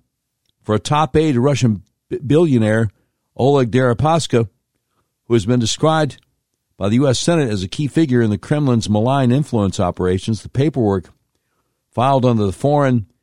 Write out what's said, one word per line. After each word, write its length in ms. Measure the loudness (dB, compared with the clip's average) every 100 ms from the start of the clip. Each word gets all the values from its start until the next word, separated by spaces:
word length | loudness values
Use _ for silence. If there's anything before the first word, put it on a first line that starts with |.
| _ _ _ _ _ _
for 100 | -4
a 60 | -4
top 380 | 0 -2 2 2
aide 160 | 2
to 80 | 2
Russian 420 | 0 2 0 0 -6 _ _
b-, 120 | -10 0
billionaire 640 | 2 4 2 2 0 -2 -6 _ _ _ -2
Oleg 340 | 2 2 2
Deripaska, 760 | 2 0 0 0 0 0 -2 -2 _ _ _ _ _ _ _ _
who 80 |
has 120 | 0 2
been 140 | 0
described 640 | 0 -2 0 0 -2 -6 _ _ _ _ _ _
by 100 | -2
the 80 | 2
U 140 | 2
S 100 | 0
Senate 300 | 0 0 0
as 120 | -4
a 60 | -6
key 220 | -6 -4
figure 320 | 0 0 2
in 80 | 2
the 80 | -2
Kremlin's 520 | -2 -2 0 0 0
malign 440 | 0 0 0 2
influence 480 | 0 0 -2 -2 -2
operations. 640 | -4 -2 -2 -2 -2 -6
The 60 | -6
paperwork 600 | -2 -2 0 -2 -2 -6 _ _ _ _ _ _ _ _
filed 340 | -2 0 2
under 220 | 2 0 -2
the 80 |
Foreign 540 | -2 -2 0 0 -2 -4 _